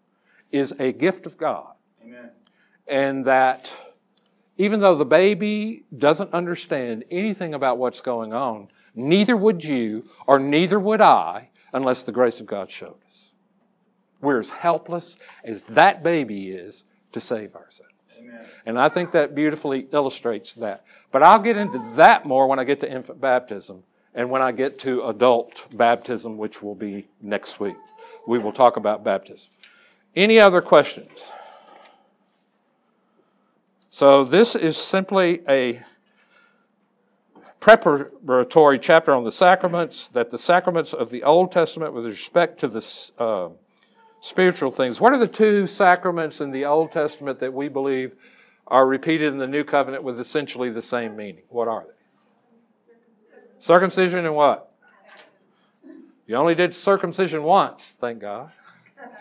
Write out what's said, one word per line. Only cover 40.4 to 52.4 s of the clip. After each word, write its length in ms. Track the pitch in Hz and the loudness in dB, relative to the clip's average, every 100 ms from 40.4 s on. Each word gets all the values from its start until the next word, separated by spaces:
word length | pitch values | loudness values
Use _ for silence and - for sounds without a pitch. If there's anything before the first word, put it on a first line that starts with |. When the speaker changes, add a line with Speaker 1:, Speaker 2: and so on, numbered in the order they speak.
| - 175 180 165 151 | 0 0 0 -4 -4
Speaker 1:
of 180 | 143 117 | -6 -8
the 120 | 120 | -2
Old 280 | 139 165 180 | 2 4 2
Testament 440 | 180 160 - 156 | 0 -2 -4 -8
with 100 | 127 | -8
respect 560 | 117 98 - 175 175 - | -10 -10 -4 0 0 -2
to 80 | 139 | -6
the, 420 | 110 - - - - | -6 -10 -12 -14 -8
uh, 300 | 117 107 175 175 _ _ _ _ _ _ | -4 -4 -6 -12 _ _ _ _ _ _
spiritual 500 | - - 185 180 135 | -8 0 2 2 -2
things. 300 | 123 127 113 | -2 -4 0
What 140 | 214 | 0
are 40 | 269 | 2
the 80 | 214 | -2
two 400 | - 214 208 185 | 0 2 2 -2
sacraments 760 | - 190 180 185 170 156 - | 0 2 2 0 -4 -6 -8
in 80 | 143 | -8
the 160 | 135 139 | -6 -2
Old 260 | 151 156 | 0 0
Testament 460 | 165 147 - 143 127 | -2 -4 -6 -10 -8
that 160 | 131 | -8
we 140 | 131 147 | -6 -8
believe 460 | 139 135 131 127 - _ _ _ _ - | -4 -4 -4 -6 -12 _ _ _ _ 0
are 200 | 127 131 | 4 4
repeated 460 | 135 160 160 151 | 2 -2 -2 -2
in 60 | 135 | -4
the 80 | 131 | -4
New 180 | 143 | -4
Covenant 400 | 147 151 131 135 | -2 0 0 -4
with 160 | 135 120 | -8 -10
essentially 480 | 123 151 143 120 123 | -6 -6 -6 -6 -6
the 140 | 113 | -6
same 340 | 117 123 113 107 | -6 -6 -6 -10
meaning? 280 | 104 85 _ | -14 -18 _
What 200 | 120 117 | -6 -4
are 180 | 110 82 | -6 -10
they? 1080 | _ _ _ _ _ | _ _ _ _ _